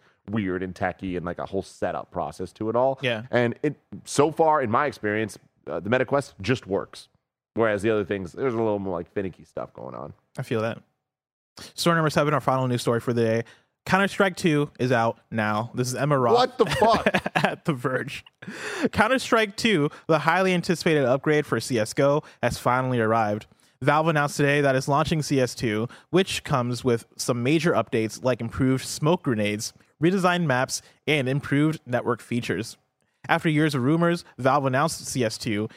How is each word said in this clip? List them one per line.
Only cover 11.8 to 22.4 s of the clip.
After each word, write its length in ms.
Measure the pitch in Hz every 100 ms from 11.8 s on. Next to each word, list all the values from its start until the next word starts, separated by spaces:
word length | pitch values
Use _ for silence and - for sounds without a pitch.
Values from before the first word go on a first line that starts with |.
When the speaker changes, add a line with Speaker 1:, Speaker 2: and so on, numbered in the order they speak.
| 175 165
Speaker 2:
number 140 | 156
seven, 240 | 165 147
our 80 | 143
final 260 | 139 131 127
news 140 | 120
story 180 | - 117
for 140 | -
the 100 | 120
day. 200 | 113 113 - - _ _ -
Counter-Strike 500 | 190 196 - 196 -
two 340 | 170 147 143 -
is 140 | 123
out 280 | 120 113 - -
now. 400 | 110 107 107 117
This 140 | 120 123
is 80 | 120
Emma 240 | 143 139
Roth 160 | 120 240
Speaker 1:
What 220 | 254 -
the 80 | 196
fuck? 420 | 254 226 190 214 180 - -
Speaker 2:
<laughs> 0 | 190
at 180 | 147
The 80 | -
Verge. 540 | 127 131 127 127 - - - - - - 370 277
Counter-Strike 640 | - 214 262 - 226 214 -
two, 340 | 233 170 151 - -
the 120 | 156
highly 340 | 156 180 190
anticipated 520 | 180 175 165 175 147 123
upgrade 400 | 135 151 151 -
for 160 | 117
C 180 | - 113
S 140 | 107
G 100 | -
O, 200 | 143 147 - -